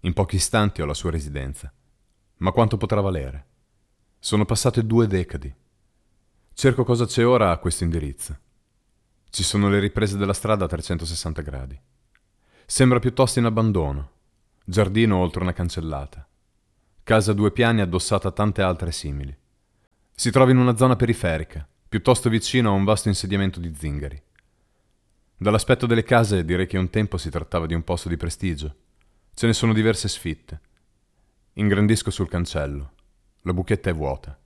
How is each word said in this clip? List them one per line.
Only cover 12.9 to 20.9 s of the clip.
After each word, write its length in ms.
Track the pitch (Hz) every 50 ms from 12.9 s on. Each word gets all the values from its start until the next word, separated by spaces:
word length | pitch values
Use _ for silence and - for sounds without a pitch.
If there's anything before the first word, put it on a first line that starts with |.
| 127 120
piuttosto 400 | 117 127 120 - 135 123 - 127
in 60 | 117
abbandono. 680 | 117 107 110 113 110 101 90 78 71 69 71 69 - _ _ _ _ _ _ _ _ _ _ _
Giardino 500 | - 90 110 104 90 98 110 117 110 101
oltre 280 | 92 90 85 - 90 90
una 100 | 90 87
cancellata. 760 | - 90 85 - - 80 80 76 69 71 71 - - 71 _ _ _ _ _ _ _ _ _ _ _ _ _ _ _ -
Casa 280 | - 113 110 101 104
a 40 | 107
due 160 | 101 107 101
piani 280 | - - 117 113 120 110
addossata 480 | 101 87 85 92 - - 107 98 -
a 40 | 98
tante 300 | - - 104 107 98 -
altre 300 | 98 92 90 80 92 85
simili. 440 | 82 - - 76 71 71 69 67 67 _ _ _ _ _ _ _ _ _ _ _ _ _ _ _ _
Si 160 | - - -
trova 220 | - 131 131 127
in 60 | 127
una 180 | 127 123 123 117
zona 220 | 110 131 131